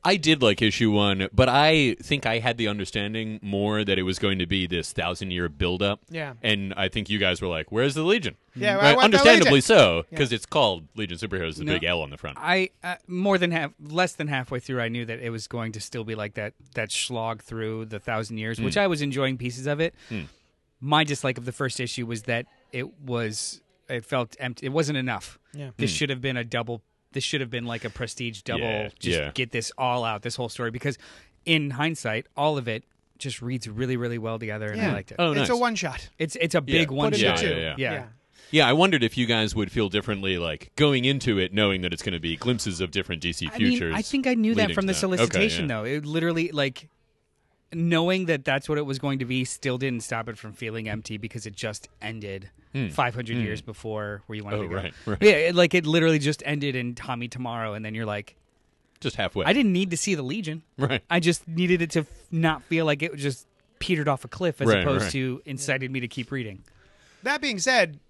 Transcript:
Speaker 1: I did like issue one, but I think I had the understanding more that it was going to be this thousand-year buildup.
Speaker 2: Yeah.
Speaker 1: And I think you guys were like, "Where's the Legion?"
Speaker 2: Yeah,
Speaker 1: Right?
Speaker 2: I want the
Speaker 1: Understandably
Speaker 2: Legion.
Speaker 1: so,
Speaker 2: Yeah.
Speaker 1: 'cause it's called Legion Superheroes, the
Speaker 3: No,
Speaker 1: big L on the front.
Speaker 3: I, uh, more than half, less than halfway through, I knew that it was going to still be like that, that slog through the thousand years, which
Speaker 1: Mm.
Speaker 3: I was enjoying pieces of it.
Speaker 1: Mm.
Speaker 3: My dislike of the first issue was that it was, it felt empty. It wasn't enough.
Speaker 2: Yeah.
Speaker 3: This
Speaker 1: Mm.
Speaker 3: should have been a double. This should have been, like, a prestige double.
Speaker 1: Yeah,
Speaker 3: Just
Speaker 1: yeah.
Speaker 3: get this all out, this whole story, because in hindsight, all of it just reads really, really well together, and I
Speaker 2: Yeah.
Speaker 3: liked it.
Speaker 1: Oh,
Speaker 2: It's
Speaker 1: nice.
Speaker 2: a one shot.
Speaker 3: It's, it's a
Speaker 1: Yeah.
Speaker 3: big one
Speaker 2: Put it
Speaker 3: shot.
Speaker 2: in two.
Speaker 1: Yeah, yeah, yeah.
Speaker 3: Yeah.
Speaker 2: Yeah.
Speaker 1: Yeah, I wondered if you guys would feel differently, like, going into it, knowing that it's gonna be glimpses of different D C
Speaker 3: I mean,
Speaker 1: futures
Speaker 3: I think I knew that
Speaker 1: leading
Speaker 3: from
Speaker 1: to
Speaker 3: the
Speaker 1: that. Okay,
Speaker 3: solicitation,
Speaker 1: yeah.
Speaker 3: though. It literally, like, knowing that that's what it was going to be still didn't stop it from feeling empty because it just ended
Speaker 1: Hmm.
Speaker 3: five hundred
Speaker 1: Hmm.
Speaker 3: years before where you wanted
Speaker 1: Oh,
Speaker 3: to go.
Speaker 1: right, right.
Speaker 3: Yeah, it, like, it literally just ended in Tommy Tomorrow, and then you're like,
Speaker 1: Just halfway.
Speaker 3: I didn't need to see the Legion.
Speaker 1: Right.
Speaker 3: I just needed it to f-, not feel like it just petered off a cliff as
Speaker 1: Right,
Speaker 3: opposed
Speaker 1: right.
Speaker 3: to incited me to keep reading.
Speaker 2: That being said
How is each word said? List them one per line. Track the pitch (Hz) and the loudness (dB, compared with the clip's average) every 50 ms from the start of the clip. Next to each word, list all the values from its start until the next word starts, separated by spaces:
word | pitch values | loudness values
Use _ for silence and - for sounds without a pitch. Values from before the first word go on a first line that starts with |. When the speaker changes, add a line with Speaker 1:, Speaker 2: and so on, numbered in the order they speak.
| - | 4
Speaker 1:
I | 170 196 | 2 2
did | 196 143 156 160 143 | 4 6 4 4 6
like | 127 110 101 - 113 | 6 6 6 6 4
issue | 107 98 - 120 110 | 2 4 4 4 4
one, | 104 104 101 101 98 95 95 98 | 6 6 6 4 4 2 0 0
but | - - 127 | 4 4 6
I | 123 120 139 147 156 160 156 143 123 104 - | 6 6 6 6 6 6 6 4 2 0 -2
think | - - 147 139 - | -2 -2 -2 0 0
I | 117 113 117 | 0 0 0
had | 110 127 117 | 0 0 0
the | 117 117 | 2 0
understanding | 104 104 104 95 - - 110 101 104 110 110 110 110 107 107 - | 0 0 -2 -4 -4 -4 -4 -4 -2 -4 -4 -6 -6 -8 -8 -6
more | 101 98 98 101 104 107 107 107 | -4 -2 0 0 2 2 0 2
that | 98 95 95 | 2 2 2
it | 92 | 2
was | 92 92 | 0 -2
going | - - 101 98 92 | 0 0 0 2 2
to | 90 | 0
be | 82 98 95 92 | 0 0 0 0
this | 85 90 85 78 - - | 0 -2 -4 -4 -4 -4
thousand-year | - 85 87 90 - 101 95 90 90 90 82 | -4 -4 -4 -4 -4 -6 -6 -4 -2 -2 -4
buildup. | 73 71 95 87 90 90 101 101 101 - _ _ | -2 -2 -2 0 0 0 0 0 0 -2 _ _
Speaker 2:
Yeah. | 165 165 151 143 127 110 | -10 -10 -10 -10 -12 -4
Speaker 1:
And | - 110 107 101 98 95 95 | 0 0 2 2 0 -6 -4
I | 101 98 | -2 -2
think | 95 - 113 101 92 | -2 -2 -4 -4 -2
you | 104 104 | 0 2
guys | 98 92 90 87 | 2 2 0 0
were | - | -2
like, | 90 85 80 78 - | -4 -4 -4 -6 -4
"Where's | 98 110 127 143 135 | 0 0 0 2 0
the | 151 156 | 0 2
Legion?" | 175 208 240 165 101 - _ _ _ _ | 2 2 2 0 -4 -8 _ _ _ _
Speaker 2:
Yeah, | 127 202 208 196 | -2 0 0 2
Speaker 1:
Right? | 196 208 | 6 8
Speaker 2:
I | 226 - | 8 8
want | 254 254 240 | 8 8 6
the | 208 - | 8 8
Speaker 1:
Understandably | - 226 233 220 165 139 | 10 10 10 10 10 8
Speaker 2:
Legion. | 139 139 | 6 6
Speaker 1:
so, | 127 - 220 185 127 92 85 82 82 _ | 6 8 8 10 10 8 6 2 -2 _
Speaker 2:
Yeah. | - | -2
Speaker 1:
'cause | 156 143 120 | -2 -2 0
it's | 117 110 - | 0 -4 -4
called | - - 156 135 107 92 82 80 73 _ | -2 0 2 2 2 2 -2 -8 -14 _
Legion | 107 107 87 87 85 | -8 -6 -6 -6 -8
Superheroes, | 110 101 98 95 85 82 78 | -6 -6 -4 -2 -4 -4 -4
the | 78 - | -6 -2
Speaker 3:
No, | 151 90 | -2 -2
Speaker 1:
big | 87 - | 0 0
L | 85 90 85 | 0 0 0
on | 78 69 | -2 -6
the | 69 | -10
front. | - - 151 143 139 | -12 -12 -12 -10 -8
Speaker 3:
I, | 143 160 180 190 185 185 _ _ - | -2 0 0 0 0 -2 _ _ -10
uh, | 175 180 - _ | -10 -10 -10 _
more | - 180 180 190 202 196 | -8 -6 -2 0 2 2
than | 185 175 175 | 2 2 2
half, | 170 165 156 139 - _ | 0 -2 -4 -4 -8 _
less | 151 147 156 175 185 175 - | -16 -6 0 0 0 0 -2
than | - 156 | -6 -4
halfway | 147 143 131 127 - 135 123 | -2 -2 -4 -4 -4 -6 -8
through, | - - 131 123 | -6 -4 -4 -2
I | 117 | -2
knew | 113 113 120 120 | -2 -4 -4 -6
that | 113 113 117 | -6 -8 -8
it | 123 117 | -6 -6
was | 113 110 104 | -6 -6 -8
going | - - 120 113 113 107 | -8 -8 -6 -6 -6 -8
to | 107 | -10
still | - - - 120 110 | -12 -10 -10 -10 -6
be | 110 110 | -6 -6
like | 107 104 104 - | -6 -6 -6 -6
that, | - 104 107 _ _ - - - | -6 -8 -8 _ _ -20 -10 -6
that | 120 110 104 | -6 -4 -4
slog | - - - - 127 113 113 113 113 110 - | -2 -4 -4 -2 -4 -4 -2 -4 -4 -6 -10
through | - 117 113 110 110 110 110 113 | -12 -8 -6 -4 -4 -4 -6 -6
the | 110 110 101 | -8 -10 -10
thousand | - - 113 110 110 107 113 110 | -4 -2 -2 -2 -2 -4 -6 -6
years, | 110 110 113 104 | -6 -6 -4 -2
which | 113 104 80 | -2 0 2
Speaker 1:
Mm. | 202 | 2
Speaker 3:
I | 202 | 2
was | 190 170 147 147 | 2 2 0 -2
enjoying | 143 127 135 135 131 131 | -2 -2 0 0 -2 -2
pieces | 120 120 123 120 123 131 | -2 -6 -8 -8 -6 -4
of | 143 147 147 | -4 -2 0
it. | 165 170 - _ - - | -2 -2 -2 _ -14 -8
Speaker 1:
Mm. | 117 104 76 73 - _ _ _ _ _ _ _ _ _ | -8 -8 -8 -8 -14 _ _ _ _ _ _ _ _ _
Speaker 3:
My | 127 139 151 156 156 | -2 2 4 4 4
dislike | 147 143 - - 131 127 | 2 0 -2 -2 -4 -4
of | 123 120 | -2 -6
the | 127 | -10
first | 123 - 143 127 - - | -6 -4 -4 -4 -4 -4
issue | 127 117 - - 120 | -6 -6 -6 -6 -6
was | 113 117 110 107 | -6 -6 -8 -4
that | - 117 117 123 _ _ _ _ _ | -2 -4 -4 -4 _ _ _ _ _
it | - 123 127 143 - _ | -8 -8 -8 -8 -12 _
was, | 143 131 123 117 117 110 107 - - - - - _ _ _ _ _ | -8 -6 -4 -2 -2 -2 -4 -6 -8 -8 -10 -14 _ _ _ _ _
it | - 127 120 110 | -8 -8 -8 -6
felt | - - 131 120 107 - - | -2 -2 -2 -2 -2 -6 -10
empty. | 135 123 120 - - | -8 -8 -8 -6 -8
It | 135 135 | -2 0
wasn't | 160 156 139 151 | 0 0 0 0
enough. | 135 127 127 117 98 - - - _ _ _ - | -2 -2 -2 -4 -4 -6 -10 -18 _ _ _ -16
Speaker 2:
Yeah. | 147 143 131 - | -14 -14 -14 -6
Speaker 3:
This | - 117 - | -4 -2 -2
Speaker 1:
Mm. | 165 | 0
Speaker 3:
should | 156 156 139 | 0 -2 -2
have | 135 127 | -2 -4
been | 123 139 127 | -4 -4 -4
a | 123 117 | -4 -4
double. | 117 120 120 117 117 117 113 _ _ _ _ _ _ _ | -4 -4 -4 -4 -4 -8 -10 _ _ _ _ _ _ _
This | 139 - | -6 -4
should | - - 147 | -2 -2 -4
have | 135 117 | -4 -4
been, | 120 120 120 | -6 -8 -6
like, | 120 117 117 - | -6 -8 -6 -8
a | 113 | -10
prestige | - - 127 110 - - 123 117 110 101 | -8 -8 -8 -8 -8 -8 -8 -8 -8 -8
double. | - - 117 113 - | -8 -6 -4 -2 -2
Speaker 1:
Yeah, | 117 110 104 107 - - | -2 -2 -4 -4 -8 -10
Speaker 3:
Just | _ - - 87 80 | _ -2 -2 0 0
Speaker 1:
yeah. | 71 73 - | -2 -4 -4
Speaker 3:
get | - 127 117 | -4 -4 -4
this | - 117 110 - - | -4 -6 -6 -6 -6
all | - 131 127 123 123 117 | -2 -2 0 0 0 -2
out, | 113 110 104 | -2 -4 -4
this | - 120 - | -6 -8 -6
whole | - 123 | -6 -8
story, | 110 - - 123 117 | -8 -6 -6 -6 -6
because | 113 123 - 143 127 - - - - - - _ _ _ _ | -6 -4 -6 -6 -6 -6 -12 -20 -20 -20 -20 _ _ _ _
in | 170 165 160 147 143 | 2 2 2 2 0
hindsight, | 131 123 147 165 165 - - 117 107 110 - _ _ | -2 -2 -2 -2 -2 -4 -4 -4 -4 -4 -6 _ _
all | - 143 156 151 | 0 0 0 0
of | 139 123 120 | 0 -2 -4
it | 110 117 - _ _ _ _ _ _ | -6 -6 -8 _ _ _ _ _ _
just | _ - 139 120 - | _ -10 -8 -8 -8
reads | 123 120 131 123 - | -6 -6 -6 -6 -6
really, | 110 104 110 131 123 127 | -8 -6 -4 -2 -2 -2
really | 120 123 117 120 | -2 -2 -4 -4
well | 117 110 113 113 113 | -4 -4 -6 -6 -6
together, | 117 107 104 107 107 107 | -6 -6 -6 -6 -6 -6
and | 107 226 | -4 -2
I | 220 | -2
Speaker 2:
Yeah. | 190 113 | -2 -2
Speaker 3:
liked | 101 98 - | -4 -6 -10
it. | - - | -4 0
Speaker 1:
Oh, | 175 165 | 0 2
Speaker 2:
It's | 147 143 | 2 2
Speaker 1:
nice. | 139 - | 2 2
Speaker 2:
a | 247 | 2
one | 240 247 240 220 | 2 2 0 0
shot. | 196 - 156 123 - - - _ | -2 -4 -4 -6 -8 -14 -16 _
Speaker 3:
It's, | _ 160 156 - | _ -4 -4 -2
it's | 254 165 165 - | -2 -2 2 2
a | 170 139 | 0 2
Speaker 1:
Yeah. | 127 151 165 | 4 2 2
Speaker 3:
big | 165 147 | 4 2
one | 135 139 - 214 | 0 0 2 2
Speaker 2:
Put | 208 202 | 4 4
it | |
Speaker 3:
shot. | 107 95 175 165 - | 4 4 4 2 0
Speaker 2:
in | 90 | 0
two. | 82 | 0
Speaker 1:
Yeah, | 82 | -2
yeah, | |
yeah. | 80 80 - | -2 -4 -4
Speaker 3:
Yeah. | 127 131 120 - | -4 -4 -4 -4
Speaker 2:
Yeah. | 67 - - - _ _ _ _ - - - | -6 -8 -12 -18 _ _ _ _ -20 -12 0
Speaker 1:
Yeah, | - 156 147 | 4 4 6
I | 120 131 | 6 6
wondered | 156 180 196 180 143 117 | 6 6 6 6 4 2
if | 110 - | 2 2
you | 127 123 | 0 0
guys | 113 117 113 110 107 - | 2 2 2 2 2 0
would | 110 104 90 - | -2 -2 0 0
feel | 123 110 98 | 0 0 2
differently, | 95 104 101 - 107 98 98 95 92 | 2 -2 0 0 -4 -2 0 -2 0
like, | 87 85 82 76 73 - - _ | 0 -2 -4 -4 -6 -10 -14 _
going | - 151 147 139 127 123 | 2 4 4 4 4 2
into | 131 139 135 - 127 110 | 2 0 2 2 2 2
it, | 95 90 85 95 | 2 2 2 2
knowing | 104 107 101 98 92 | 2 4 4 2 2
that | 90 90 | 0 -4
it's | 85 82 | -4 -4
gonna | - 104 90 85 | -4 -4 -4 -2
be | 80 85 82 | -2 -2 -4
glimpses | 78 - 120 123 113 - 110 90 82 | -2 0 -2 0 0 -2 -4 -2 -2
of | 92 87 | -4 -2
different | 76 - 110 - 90 80 | -2 -4 -2 -2 -6 -4
D | 80 87 82 | -2 -4 -4
C | - 82 76 - | -2 -6 -6 -2
Speaker 3:
I | - | 2
mean, | - - | 2 4
Speaker 1:
futures | 247 240 87 82 80 | 4 2 0 -2 -2
Speaker 3:
I | 208 | -2
think | 214 - - 277 262 | -2 -2 -2 0 0
I | 269 247 | 2 2
knew | 233 214 214 226 | 2 2 2 2
that | 214 214 190 | 2 2 2
Speaker 1:
leading | 165 | 0
Speaker 3:
from | 202 190 | 0 0
Speaker 1:
to | |
Speaker 3:
the | 190 185 | 0 0
Speaker 1:
that. | - - | 0 0
Okay, | 190 185 | 0 2
Speaker 3:
solicitation, | 180 117 85 87 180 202 220 - 170 165 143 | 2 2 2 4 2 2 2 0 -2 -2 -2
Speaker 1:
yeah. | 117 | -2
Speaker 3:
though. | 107 107 | -4 -2
It | 120 139 151 147 | -2 -4 -4 -4
literally, | 147 151 165 160 170 165 165 165 170 156 | -2 -2 0 0 2 0 0 -2 -2 0
like, | 147 139 135 127 - - - _ _ _ _ _ _ _ _ _ _ _ _ _ _ _ _ - | 0 0 0 -2 -8 -18 -20 _ _ _ _ _ _ _ _ _ _ _ _ _ _ _ _ -4
knowing | 165 165 170 170 160 165 180 185 190 185 | -2 0 2 2 2 4 2 2 2 2
that | 165 165 143 139 | 0 0 0 2
that's | - 135 139 - | 0 0 0 0
what | - 151 | -2 -2
it | 147 151 | -2 0
was | 135 135 131 | -2 -4 -2
going | 143 143 139 135 | -2 -2 -2 -2
to | 131 | -2
be | 117 127 127 127 | -2 -2 -2 -2
still | - - - - 139 123 | -2 -6 -6 -4 -2 -2
didn't | 123 135 135 123 117 110 | -2 -2 -2 -4 -4 -4
stop | - 123 113 113 | -4 -6 -6 -6
it | 117 110 | -8 -10
from | 101 - 110 101 | -12 -14 -16 -12
feeling | - 120 113 110 113 110 107 | -10 -10 -8 -6 -6 -6 -6
empty | 107 110 104 - 113 | -6 -6 -6 -8 -10
because | 107 104 110 - 120 104 | -8 -8 -10 -10 -10 -12
it | 110 101 | -12 -12
just | - - 110 104 - - - _ _ | -8 -8 -8 -8 -8 -14 -18 _ _
ended | - 107 113 110 104 101 95 95 98 101 _ - _ _ - | -12 -10 -10 -10 -10 -10 -10 -10 -12 -16 _ -20 _ _ -6
Speaker 1:
Hmm. | 135 127 95 | -4 -4 -2
Speaker 3:
five | 73 - 135 120 110 | 0 0 0 0 0
hundred | 123 120 110 117 | -4 -6 -4 -4
Speaker 1:
Hmm. | 123 113 | -2 -2
Speaker 3:
years | 107 107 107 | -4 -4 -8
before | - - 107 - - 113 107 107 104 104 104 101 - | -10 -14 -16 -12 -10 -8 -6 -6 -6 -8 -10 -12 -12
where | - 110 | -12 -12
you | 107 104 | -10 -8
wanted | 101 104 107 | -6 -4 -4
Speaker 1:
Oh, | 101 | -4
Speaker 3:
to | 85 | -4
go. | 85 | -6
Speaker 1:
right, | 95 92 85 - - - | -6 -6 -6 -10 -10 -6
right. | - 104 - | -6 -2 6
Speaker 3:
Yeah, | 202 208 | 6 6
it, | 196 147 160 165 175 | 8 8 4 2 4
like, | 175 175 165 - | 4 4 6 4
it | 180 160 | 2 2
literally | 151 156 170 160 165 160 151 | 2 2 4 4 6 4 4
just | 139 147 151 - - | 2 0 -2 -2 -4
ended | 139 151 147 143 143 127 | -4 -4 -2 -2 -2 -2
in | 127 120 120 120 | -2 -4 -4 -6
Tommy | 113 - - 127 120 120 120 | -8 -6 -6 -6 -6 -6 -10
Tomorrow, | - 123 127 120 117 117 113 110 104 | -8 -8 -8 -6 -4 -4 -4 -6 -6
and | 107 110 | -6 -8
then | 107 110 | -8 -6
you're | 110 113 | -6 -4
like, | 107 104 104 104 - _ _ _ _ _ _ _ _ _ _ _ _ _ _ | -4 -4 -6 -8 -12 _ _ _ _ _ _ _ _ _ _ _ _ _ _
Speaker 1:
Just | - 117 - | -8 -6 -4
halfway. | - 101 90 - 101 90 | -2 -4 -2 0 0 0
Speaker 3:
I | 143 202 | 2 2
didn't | 285 269 208 180 | 4 4 4 4
need | 175 196 185 | 2 0 0
to | 170 | -2
see | 156 - 208 190 | -4 -2 -2 -2
the | 151 | -2
Legion. | 135 127 151 226 196 156 156 160 _ _ _ | -2 -4 -6 -6 -6 -6 -8 -10 _ _ _
Speaker 1:
Right. | - 135 135 131 - _ _ | -2 0 0 0 -2 _ _
Speaker 3:
I | 170 180 | 0 2
just | 160 175 170 - - | 4 2 0 0 -4
needed | - 160 165 180 175 180 170 | -6 -2 0 2 2 4 2
it | 170 160 | 2 0
to | - 165 | 0 -2
f-, | 151 - - - - _ | -2 -2 -12 -20 -14 _
not | - 165 165 160 156 143 - | -2 2 2 2 2 0 -4
feel | - 170 160 165 | -2 0 0 2
like | 156 147 139 | 2 0 0
it | 156 170 - | -2 -6 -4
just | 147 139 143 131 - - _ _ _ _ _ _ _ | -4 -4 -4 -4 -4 -10 _ _ _ _ _ _ _
petered | - - 185 156 147 | -2 0 0 2 2
off | 151 139 127 - | 0 0 -2 -4
a | |
cliff | 127 - - 185 170 147 - | -12 -8 -2 -2 -2 0 2
as | 135 | 4
Speaker 1:
Right, | 113 110 98 | 4 6 6
Speaker 3:
opposed | 87 - 135 131 - | 4 4 2 2 0
Speaker 1:
right. | - - | 0 -2
Speaker 3:
to | 135 131 131 123 - - | -2 -2 -2 -4 -6 -8
incited | 151 135 131 - - 135 131 127 127 | -10 -8 -6 -2 -2 -2 -2 -2 -4
me | 135 131 | -6 -6
to | 123 | -6
keep | 117 - - 120 - | -6 -6 -8 -8 -6
reading. | 143 135 120 107 98 92 - _ _ _ _ _ _ _ _ _ _ _ - | -6 -6 -6 -8 -10 -14 -18 _ _ _ _ _ _ _ _ _ _ _ -4
Speaker 2:
That | 247 285 294 | -2 -2 0
being | 262 285 233 190 | -2 -2 -2 0
said | 170 262 262 240 190 165 147 143 _ | 2 4 4 4 4 2 0 -16 _